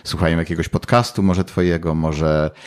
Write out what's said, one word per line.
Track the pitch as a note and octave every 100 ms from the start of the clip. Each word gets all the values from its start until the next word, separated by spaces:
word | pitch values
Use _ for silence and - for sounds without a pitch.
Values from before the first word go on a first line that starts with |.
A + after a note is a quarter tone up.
słuchają | - - E2+ E2
jakiegoś | E2 E2 E2
podcastu | - - A#2+ A#2 -
może | F#2+ F#2
twojego, | F2+ - F2+ E2+ E2
może, | D#2+ D#2+ D2+ D#2 D#2 D2+ -